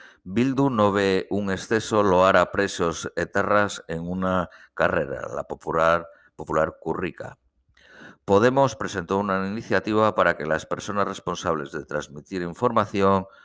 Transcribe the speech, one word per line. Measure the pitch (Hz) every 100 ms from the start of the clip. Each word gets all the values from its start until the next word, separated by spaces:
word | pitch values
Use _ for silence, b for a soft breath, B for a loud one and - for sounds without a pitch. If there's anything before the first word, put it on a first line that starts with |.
| B B 92
Bildu | 101 131 127 139
no | 117 104
ve | 98 98 95 -
un | 98 98
exceso | 92 - 110 - 110
loar | 104 90 95 92
a | 87
presos | 98 98 - 85 80 - -
etarras | 85 98 98 104 101 - -
en | 82
una | 85 92 92 92 85 B B
carrera, | - 85 90 69 64 -
la | 71 -
popular, | 71 80 80 82 85 82 b b -
popular | 78 78 80 -
currica. | 82 80 90 - - - _ _ _ _ B B B B -
Podemos | 98 123 131 135 -
presentó | 95 98 85 98
una | 101 95 95
iniciativa | 110 - 98 110 107 107
para | 101 87 82
que | 76
las | 78 -
personas | - - 101 98
responsables | 98 - 87 90 80 71
de | 78 69
transmitir | 73 73 71 - 95
información | 87 82 120 113 98 101 98 98 95 B